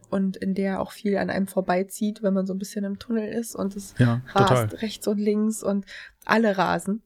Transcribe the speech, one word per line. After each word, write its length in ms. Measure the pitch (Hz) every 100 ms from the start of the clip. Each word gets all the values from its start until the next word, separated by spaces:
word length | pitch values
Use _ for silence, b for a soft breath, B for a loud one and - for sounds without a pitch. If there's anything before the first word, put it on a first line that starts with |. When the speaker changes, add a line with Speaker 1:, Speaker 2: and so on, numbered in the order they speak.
| _
Speaker 1:
und 260 | 196 196 190
in 180 | 190 190
der 260 | 196 190
auch 100 | 196
viel 260 | - 208 196
an 120 | 180
einem 160 | - 196
vorbeizieht, 800 | 196 190 180 190 - 208 214
wenn 100 | 208
man 140 | 190 190
so 60 | 190
ein 20 |
bisschen 260 | 202 208 196
im 120 | 196
Tunnel 300 | - 226 214
ist 240 | 233 233 -
und 200 | 196 202
es 180 | 196 -
Speaker 2:
Ja, 220 | 123 117 -
Speaker 1:
rast 140 | 196 196
Speaker 2:
total. 160 | 123 107 -
Speaker 1:
rechts 280 | 220 - -
und 120 | 208
links 420 | 208 208 214 220
und 240 | - 202 B B B - -
alle 320 | 220 226 190
rasen. 460 | 175 170 190 220